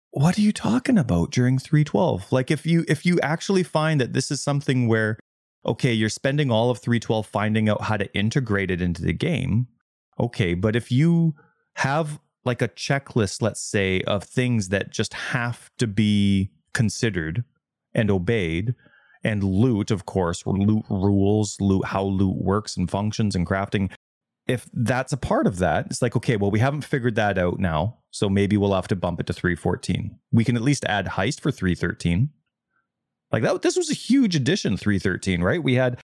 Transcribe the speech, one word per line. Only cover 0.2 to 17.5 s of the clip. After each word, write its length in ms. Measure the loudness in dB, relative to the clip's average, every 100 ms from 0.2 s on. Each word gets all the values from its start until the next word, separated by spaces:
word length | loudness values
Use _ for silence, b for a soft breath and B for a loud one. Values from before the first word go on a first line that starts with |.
| 2 4
are 40 |
you 120 | 2
talking 440 | 2 0 -2 2 2
about 340 | 2 0 0
during 260 | 2 2 2
three 260 | 2 2
twelve? 480 | 2 2 2 0 0
Like, 200 | -2 0
if 140 | -2 2
you, 200 | 0 2
if 180 | 0 2
you 140 | 0
actually 420 | 0 -2 0 0
find 360 | 0 0 2 2
that 140 | 0
this 180 | 0 -2
is 100 | -4
something 460 | -2 -2 0 0 2
where, 320 | 2 0 -4 -10 _ _ _ -4
okay, 260 | 0 0
you're 180 | 2 0
spending 420 | -2 -2 0 2
all 180 | 2 2
of 100 | 0
three 200 | 0 0
twelve 260 | 0 -2 0
finding 420 | -2 0 2 2
out 140 | 0
how 160 | 0 -2
to 180 | -2 -2
integrate 560 | 0 0 0 -2 0
it 100 | 0
into 200 | -2 -2
the 120 | -2
game, 540 | -2 -2 -2 0 0 -2 _ _ _ _ -4
okay, 340 | -4 0 0
but 220 | 2 0 0
if 160 | 0
you 440 | 2 4 4 2 -2 b b b -6
have, 420 | -2 -2 -4 -8 _ _ -4
like, 160 | -2
a 60 | -2
checklist, 760 | -4 -2 -2 0 0 0 0
let's 200 | -2 -4
say, 400 | -4 0 2 0
of 220 | 0 -2
things 460 | -2 -2 0 0 0
that 220 | -2 -2
just 220 | -6 -6
have 560 | -6 -6 -4 -4 -6 -12 -4
to 100 | -2
be 640 | 2 2 4 4 2 0 _ _
considered 680 | -2 0 0 -2 -2 -4 -6 -6